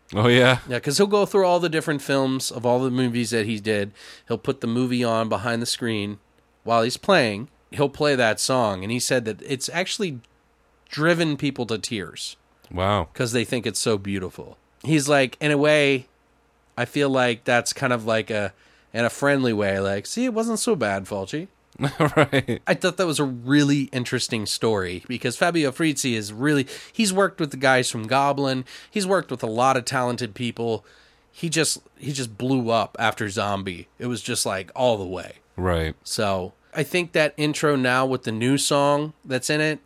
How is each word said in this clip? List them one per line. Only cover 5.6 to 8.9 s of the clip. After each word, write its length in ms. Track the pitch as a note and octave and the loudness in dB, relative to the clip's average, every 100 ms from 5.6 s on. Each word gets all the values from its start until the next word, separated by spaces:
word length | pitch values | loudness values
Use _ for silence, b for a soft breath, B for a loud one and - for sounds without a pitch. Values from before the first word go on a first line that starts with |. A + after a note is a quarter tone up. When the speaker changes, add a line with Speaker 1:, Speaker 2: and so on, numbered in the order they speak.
Speaker 2:
the 40 | A#2 | -4
screen 540 | - A#2+ A2 G2+ G#2 _ _ _ _ | -4 -2 -2 -4 -8 _ _ _ _
while 200 | G#2+ A#2 | 0 2
he's 140 | A#2 - | 2 -2
playing. 520 | - F3+ A#2 G2+ C3+ _ _ | 2 4 4 -2 -10 _ _
He'll 180 | - C#3+ | -2 -2
play 260 | C#3+ D3 C3 | 0 0 4
that 240 | A2+ G#2 | 2 2
song, 440 | - C3 A2 F#2 | 0 2 2 -2
and 80 | G2+ | -4